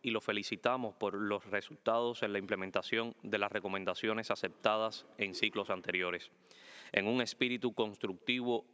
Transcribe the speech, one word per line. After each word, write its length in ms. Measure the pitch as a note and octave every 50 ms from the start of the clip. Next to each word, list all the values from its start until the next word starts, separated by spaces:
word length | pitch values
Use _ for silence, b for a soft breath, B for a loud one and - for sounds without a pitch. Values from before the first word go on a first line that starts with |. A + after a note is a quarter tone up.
| -
y 80 | B2+
lo 100 | A2+ A2
felicitamos 720 | - - G#2 G#2 G2 - A2+ - - A#2+ B2+ C3 B2 A2 F#2+
por 180 | - - G2+ F#2+
los 320 | G2+ G#2+ G#2 G#2 G2 -
resultados 760 | G2+ G2+ G2+ - - G2+ - - - A2+ A#2 A#2+ A#2+ A#2+ - -
en 80 | G#2+ G2+
la 80 | G2+
implementación 760 | G2 G2 G#2 F#2+ F#2+ F#2+ F2+ F#2+ - - - A2 A2+ A#2 - - -
de 160 | G#2+ G#2 G#2
las 140 | G2+ G#2 G#2
recomendaciones 800 | G#2+ F#2 G2 F#2+ G2 F#2+ F#2 F2+ - - A2 A2 A2+ A2 - G#2
aceptadas 760 | - - F2+ - - - A2 G#2+ A2 A2 A2 G#2+ - - - - -
en 180 | G#2 G2 F2+
ciclos 340 | F2+ A2 G#2+ - G#2+ G2 -
anteriores. 640 | G2+ F#2 E2+ F2+ F2+ F#2 F2+ F2+ F2+ F2 - - - B B B B B B B B B B B
En 160 | - - G2
un 140 | G#2 A#2+ B2+
espíritu 540 | A#2+ A2 - - C3+ B2 B2 A#2 - B2 G#2
constructivo 920 | - A2+ G#2+ G2+ - - G2+ F#2+ F2 - - B2 B2+ A#2+ B2 A#2+ A#2 - -